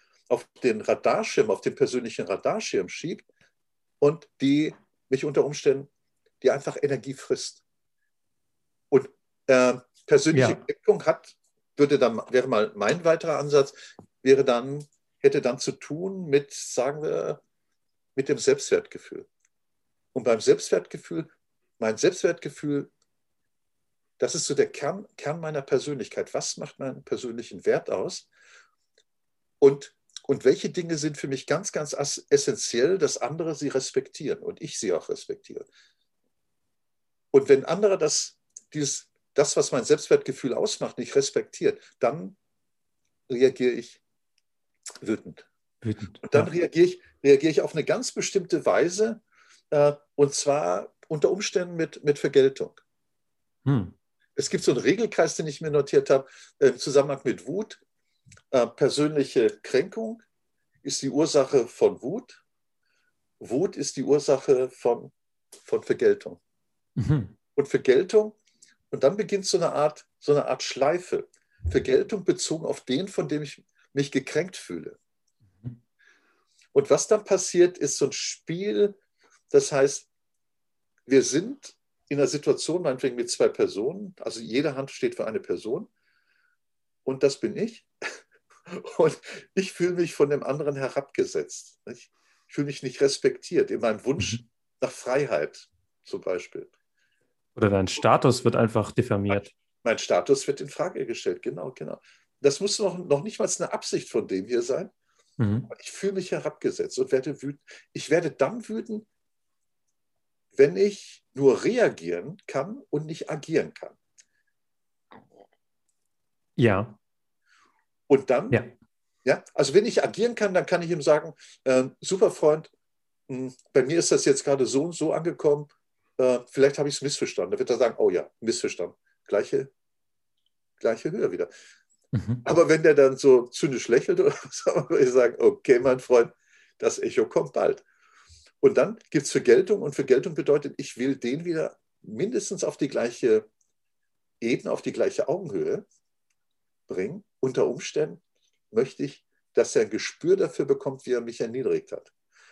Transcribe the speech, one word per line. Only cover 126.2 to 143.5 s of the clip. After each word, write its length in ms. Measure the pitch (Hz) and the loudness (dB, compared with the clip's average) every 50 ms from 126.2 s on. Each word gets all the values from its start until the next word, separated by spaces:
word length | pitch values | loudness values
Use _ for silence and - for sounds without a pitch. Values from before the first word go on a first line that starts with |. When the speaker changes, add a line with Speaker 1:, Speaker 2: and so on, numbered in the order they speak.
| 131 127 123 120 - - | 2 2 2 0 -4 -4
Speaker 1:
vielleicht 300 | - 139 135 143 139 - | 0 4 4 4 4 2
habe 100 | 143 147 | -4 -4
ich's 140 | 139 - | -4 -4
missverstanden.“ 500 | 135 143 - - 117 98 - - 90 90 | -6 -6 -4 -4 -4 -4 -4 -4 -4 -2
Da 80 | 104 101 | -2 -4
wird 100 | 127 - | -2 0
er 80 | 127 113 | 0 2
sagen, 180 | 127 113 110 - | 0 0 2 2
„Oh 120 | 110 101 | 2 2
ja, 200 | 90 82 71 - _ _ | 2 0 -2 -6 _ _
missverstanden.“ 560 | 107 110 113 - - 101 - - 87 85 - _ _ _ _ _ _ - | -4 -4 -4 -2 -4 -6 -6 -8 -10 -10 -12 _ _ _ _ _ _ -2
Gleiche, 440 | 101 104 110 - - 135 135 - _ _ _ _ _ _ _ _ _ _ _ _ _ _ _ _ _ _ _ _ _ _ | -2 -2 -2 0 -2 -4 -4 -6 _ _ _ _ _ _ _ _ _ _ _ _ _ _ _ _ _ _ _ _ _ _
gleiche 320 | - 113 113 113 - 160 | -2 -2 -2 -2 -4 -6
Höhe 200 | 170 233 190 95 | -4 -2 -2 -2
wieder. 180 | 90 87 87 - - - - - - _ _ _ _ _ _ _ | -2 -4 -6 -8 -10 -16 -20 -20 -20 _ _ _ _ _ _ _
Speaker 2:
Mhm. 300 | - 98 - 110 123 123 - | -6 -4 -2 -4 -6 -4 -2
Speaker 1:
Aber 240 | - 156 170 160 143 | 0 4 4 4 6
wenn 140 | 160 160 156 | 4 4 6
der 100 | 160 151 | 6 8
dann 240 | 143 135 135 131 131 | 8 6 6 4 4
so 300 | - 139 127 123 120 - | 6 8 8 8 6 2
zynisch 400 | - - 170 147 131 107 - - | -4 -4 -2 -2 -2 -2 0 2
lächelt 300 | 117 139 - - 180 175 | 2 2 4 2 2 2
oder 120 | - - | 2 2
<laughs> 120 | - - - | 0 -2 -6
was, 220 | - - - - - - 156 143 - | -16 -14 -6 -4 -2 -2 -2 -2 0
würde 140 | - - 135 | 2 2 4
ich 80 | 127 | 4
sagen, 240 | 123 131 120 120 - - | 6 4 4 4 4 4
„Okay, 400 | 117 107 - - - - - 120 | 4 4 4 4 4 4 4 4
mein 200 | 131 135 127 131 | 4 2 2 0
Freund, 320 | - - 127 120 - 160 - _ _ _ _ _ _ _ _ - | 2 4 4 4 4 4 -2 _ _ _ _ _ _ _ _ -4
das 220 | - 117 - - | -2 -2 -2 -2
Echo 280 | - 113 - 127 110 - | -4 -2 0 0 0 0
kommt 260 | - 123 - - - | 0 -2 -2 -2 -2
bald.“ 300 | - 92 82 - - - _ _ _ _ _ _ _ _ _ - _ _ _ _ _ - | 0 0 0 0 -2 -6 _ _ _ _ _ _ _ _ _ -20 _ _ _ _ _ 4
Und 120 | 135 110 127 | 4 6 4
dann 200 | 139 190 233 - _ _ | 2 2 0 -8 _ _
gibt's 200 | - 151 - - | -2 -2 -2 -2
Vergeltung 500 | - 135 - 123 - 196 185 214 214 - | -2 2 4 6 6 6 6 4 0 0
und 120 | - 147 139 | -2 -4 -4
Vergeltung 400 | - 135 - 196 190 185 185 156 | -2 0 2 2 2 2 0 -4
bedeutet, 400 | 165 147 - 143 147 147 139 - - | -4 0 2 2 2 0 -4 -10 -12
ich 200 | 135 - - - | -14 -12 -8 -4
will 180 | 123 139 131 - | -4 -4 -4 -4
den 280 | - 117 135 160 170 | -4 -6 -6 -4 -4
wieder 320 | 175 160 160 - - - _ _ _ _ _ | -4 -4 -4 -4 -6 -8 _ _ _ _ _
mindestens 600 | _ - 107 117 175 226 254 208 - - 202 - - | _ -14 -8 -6 -6 -4 -4 -4 -6 -6 -6 -6 -6
auf 140 | 151 147 - | -6 -4 -4
die 100 | 156 135 | -4 -4
gleiche 600 | - 113 117 117 117 - 135 117 110 110 - _ | -2 -2 -4 -4 -2 0 2 4 4 2 2 _